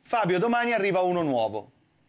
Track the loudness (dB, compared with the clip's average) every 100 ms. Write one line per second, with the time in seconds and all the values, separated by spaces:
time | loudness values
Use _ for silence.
0 | -4 -2 0 0 2 0 0 0 0 0
1 | 0 0 0 0 -2 -4 -12 _ _ _